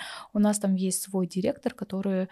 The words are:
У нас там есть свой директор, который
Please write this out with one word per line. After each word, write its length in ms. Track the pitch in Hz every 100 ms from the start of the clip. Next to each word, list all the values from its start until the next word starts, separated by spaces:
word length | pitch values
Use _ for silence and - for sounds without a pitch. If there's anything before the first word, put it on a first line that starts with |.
| - - -
У 60 | 208
нас 180 | 208 208
там 160 | 196 190
есть 260 | 190 185
свой 240 | - 190 180
директор, 460 | - 196 - - -
который 520 | 196 190 196 190 185